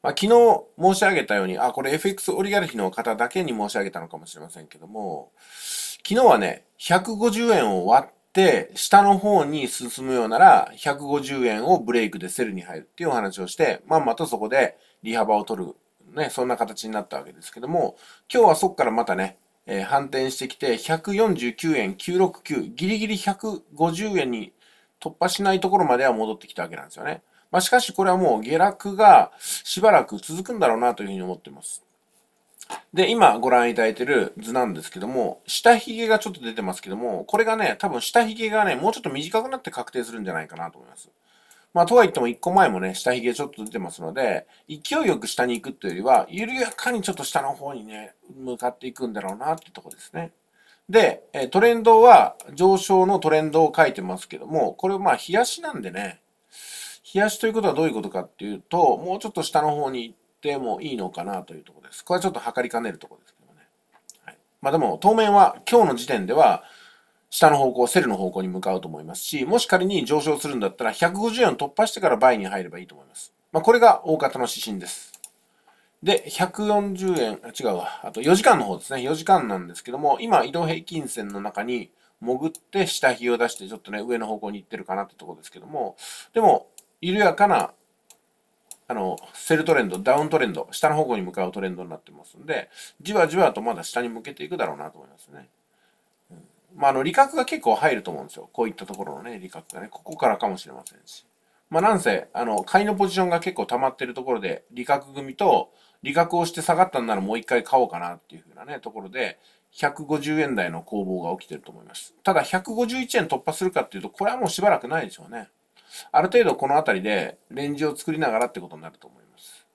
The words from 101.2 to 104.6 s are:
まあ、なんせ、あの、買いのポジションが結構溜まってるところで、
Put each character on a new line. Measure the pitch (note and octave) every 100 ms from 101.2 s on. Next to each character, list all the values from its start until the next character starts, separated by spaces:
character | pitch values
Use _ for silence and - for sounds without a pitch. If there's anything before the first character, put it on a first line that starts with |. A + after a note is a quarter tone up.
| _ _ _ _ _
ま | D#3+
あ、 |
な | G3+
ん | G3+
せ、 | A#2+ G2 -
あ | -
の、 | A#3 G#3
買 | F#3 F#3+
い | G#3
の |
ポ | G3+ G3
ジ |
シ | F3
ョ | F3+
ン |
が | E3+
結 | F#3 F3+
構 | G#2
溜 | B2
ま | C3
っ | -
て | B2
る |
と | A#2+
こ | C3
ろ | A#2
で、 | F#2+ E2